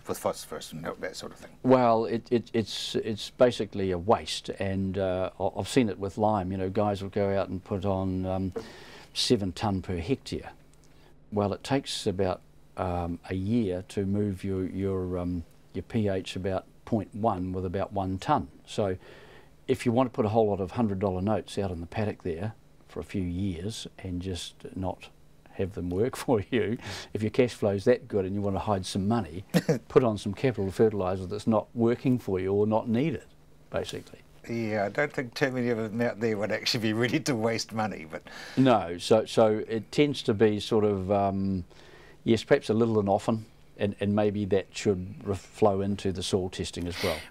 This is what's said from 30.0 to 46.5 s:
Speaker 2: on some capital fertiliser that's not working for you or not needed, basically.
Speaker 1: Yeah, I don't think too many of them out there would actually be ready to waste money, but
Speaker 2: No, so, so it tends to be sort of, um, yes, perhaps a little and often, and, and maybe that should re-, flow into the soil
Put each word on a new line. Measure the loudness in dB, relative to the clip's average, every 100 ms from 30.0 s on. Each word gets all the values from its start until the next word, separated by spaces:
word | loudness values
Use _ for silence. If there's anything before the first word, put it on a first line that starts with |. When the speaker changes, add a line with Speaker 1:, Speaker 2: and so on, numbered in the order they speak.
Speaker 2:
on | 6 4
some | -2
capital | -2 0 0 -2
fertiliser | 4 4 4 0 -2 -4
that's | -4 2
not | 2 2
working | 2 2 2 2 0
for | 0 0
you | 2
or | 2 4
not | 2 2
needed, | 0 0 -4 -10 -20 -20 -20 -8
basically. | -6 -6 -8 -12 -20 -20 -18 -8
Speaker 1:
Yeah, | -6 -2 -2 -2
I |
don't | -2 -2
think | -4 -8
too | -2 -2
many | 0 0
of | 0
them | -2 -2
out | -2 0
there | -2 -2
would | -2
actually | -4 -2 0
be | 0
ready | 2 2 0
to | 0 0
waste | 0 -2 -4
money, | -4 -4 -4 -10
but | -14 -14 -16 -4 4
Speaker 2:
No, | 6 6 4 -4
so, | 4 4 6
so | 6 6 4 0
it | -4 -2
tends | 2 2 2
to | 0
be | 4 4 4
sort | 2 4 4
of, | 2 2
um, | 2 2 2 0 -2 -4 -14 -20 -20 -20 -4
yes, | 2 2 4
perhaps | 2 4
a |
little | 2 4 4
and | 4
often, | 2 2 -2 -4 -18 -20 -4
and, | -4 0
and | 0 2
maybe | 2 0 0
that | 0 0
should | -2 0 0 -2 -8 -6
re-, | -6
flow | -8 2 2 4
into | 0 -2 -2
the | -4
soil | -2 -2 -2